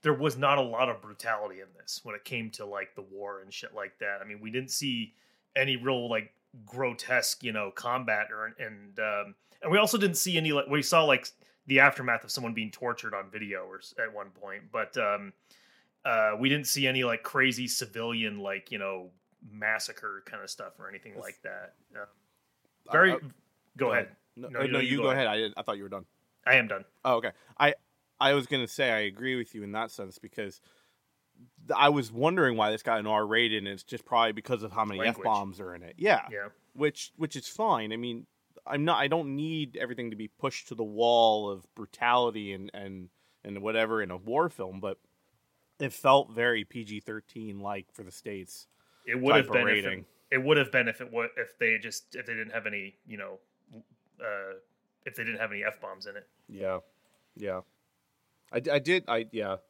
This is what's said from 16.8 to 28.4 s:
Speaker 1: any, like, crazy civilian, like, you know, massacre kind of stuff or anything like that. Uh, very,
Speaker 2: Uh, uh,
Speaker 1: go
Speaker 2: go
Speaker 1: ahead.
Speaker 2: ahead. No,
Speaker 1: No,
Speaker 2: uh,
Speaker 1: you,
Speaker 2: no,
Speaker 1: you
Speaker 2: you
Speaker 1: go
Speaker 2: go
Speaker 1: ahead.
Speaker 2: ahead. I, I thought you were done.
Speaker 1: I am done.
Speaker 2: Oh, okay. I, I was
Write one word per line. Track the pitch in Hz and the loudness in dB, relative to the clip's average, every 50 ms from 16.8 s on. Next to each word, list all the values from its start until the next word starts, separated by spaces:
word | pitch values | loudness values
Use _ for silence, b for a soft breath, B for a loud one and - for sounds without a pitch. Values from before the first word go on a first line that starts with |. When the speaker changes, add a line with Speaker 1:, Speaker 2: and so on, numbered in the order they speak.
| 139 | 2
Speaker 1:
any, | 131 131 131 127 | 2 2 2 2
like, | 120 117 113 - | 0 0 -2 -4
crazy | - - 139 131 131 123 120 127 | -2 2 4 4 4 4 0 -2
civilian, | 120 - - 123 107 95 113 113 117 117 113 113 107 104 101 | -4 -2 -4 -4 -6 -6 -6 -4 -2 -2 -2 -2 -4 -4 -6
like, | 98 98 98 98 95 - | -6 -4 -6 -6 -6 -10
you | 123 104 | -8 -6
know, | 98 98 98 92 90 90 85 _ _ _ _ _ - 107 | -6 -4 -6 -6 -10 -12 _ _ _ _ _ _ -20 -20
massacre | 104 107 107 107 110 107 - - 117 - - 107 98 98 _ | -10 -4 -2 0 0 0 -2 -6 -10 -10 -10 -10 -10 -10 _
kind | - - 107 98 | -14 -14 -12 -12
of | 98 | -12
stuff | - - 101 98 - _ | -12 -12 -12 -14 -14 _
or | 98 95 | -18 -16
anything | 98 95 - 113 101 104 | -16 -16 -16 -16 -16 -12
like | - 101 101 _ _ | -12 -12 -14 _ _
that. | 101 95 95 95 90 _ _ _ _ _ | -12 -12 -10 -14 -16 _ _ _ _ _
Uh, | 104 101 101 104 _ _ _ _ _ _ _ _ _ _ _ _ _ _ - - | -16 -16 -16 _ _ _ _ _ _ _ _ _ _ _ _ _ _ _ 0 4
very, | 156 180 190 175 | 6 6 6 4
Speaker 2:
Uh, | |
uh, | 131 | 2
Speaker 1:
go | - 139 - _ _ _ _ _ _ _ _ 127 | -4 -10 -18 _ _ _ _ _ _ _ _ -2
Speaker 2:
go | 135 120 113 | 0 2 2
Speaker 1:
ahead. | 120 101 | 2 0
Speaker 2:
ahead. | 92 - _ _ _ _ | -2 -10 _ _ _ _
No, | - 127 123 | -16 -14 -8
Speaker 1:
No, | 123 120 | -4 -2
Speaker 2:
uh, | 135 | -2
Speaker 1:
you, | 131 123 | 0 2
Speaker 2:
no, | 139 | 0
Speaker 1:
you | 127 123 | 2 2
Speaker 2:
you | 131 - | 2 2
Speaker 1:
go | - | 2
Speaker 2:
go | 135 | 2
Speaker 1:
ahead. | 131 135 131 | 2 2 2
Speaker 2:
ahead. | 110 104 107 110 107 - | 2 2 0 -2 -2 -4
I, | - | -6
I | 107 | -6
thought | - 107 101 | -6 -6 -6
you | 98 | -8
were | 98 | -10
done. | 98 98 95 _ _ _ _ _ _ _ _ | -10 -12 -12 _ _ _ _ _ _ _ _
Speaker 1:
I | 123 127 | 4 6
am | 131 120 107 | 6 6 4
done. | 104 98 98 _ _ _ _ | -2 -6 -8 _ _ _ _
Speaker 2:
Oh, | 131 127 | 2 2
okay. | 117 117 113 - b b b b - | 2 2 -4 -8 b b b b 4
I, | 143 147 143 - _ _ _ _ _ _ _ _ | 4 4 4 2 _ _ _ _ _ _ _ _
I | - 139 143 | 4 6 6
was | 143 | 4